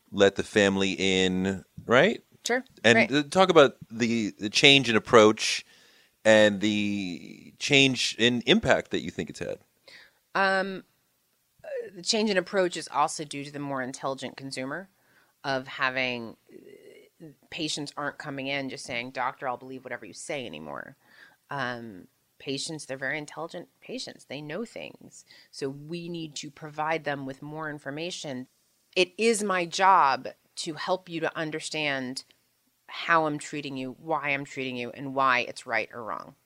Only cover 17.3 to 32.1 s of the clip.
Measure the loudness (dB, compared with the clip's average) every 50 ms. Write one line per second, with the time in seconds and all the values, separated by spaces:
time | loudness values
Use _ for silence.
17.3 | -20 _ _ _ -10 -6 -6 -6 -4 -6 -8 -8 -8 -8 -8 -8 -8 -8 -10 -10
18.3 | -10 -8 -6 -6 -6 -6 -6 -8 -10 -12 -12 -10 -8 -8 -8 -8 -6 -6 -6 -6
19.3 | -6 -6 -6 -6 -6 -8 -10 -14 -16 -14 -12 -12 -12 -12 -12 -14 -16 -14 -10 -8
20.3 | -8 -8 -8 -10 -10 -12 -12 -12 -12 -12 -12 -14 -18 _ _ _ _ -20 -20 -20
21.3 | _ _ _ -10 -8 -6 -4 -6 -6 -8 -10 -14 -16 -16 -20 -20 _ _ _ _
22.3 | _ _ -10 -8 -8 -6 -8 -8 -10 -12 -12 -12 -10 -8 -6 -6 -6 -8 -8 -12
23.3 | -12 -12 -12 -12 -12 -14 -16 -16 _ _ -18 -14 -12 -12 -12 -14 -16 -18 -16 -14
24.3 | -14 -12 -10 -10 -8 -10 -10 -10 -12 -14 -14 -16 -16 -20 -20 -20 -20 -20 -20 _
25.3 | -20 -20 -20 _ -12 -8 -8 -8 -8 -10 -12 -12 -10 -10 -10 -10 -10 -10 -10 -10
26.3 | -12 -12 -14 -14 -14 -16 -16 -12 -8 -4 -2 -2 -2 -2 -2 -4 -4 -4 -6 -8
27.3 | -10 -12 -12 -12 -10 -8 -8 -8 -10 -10 -10 -10 -8 -8 -8 -8 -8 -10 -10 -8
28.3 | -8 -10 -10 -12 _ _ _ _ _ _ _ _ _ 2 2 2 0 2 2 2
29.3 | 2 2 0 -2 -2 -2 -2 -2 0 4 6 6 8 8 6 6 4 2 -2 -8
30.3 | -12 _ _ _ _ -12 -10 -10 -10 -6 -4 -4 -4 -4 -4 -8 -6 -4 -4 -4
31.3 | -4 -4 -6 -6 -6 -8 -8 -8 -6 -4 -2 -2 -2 -4 -4 -6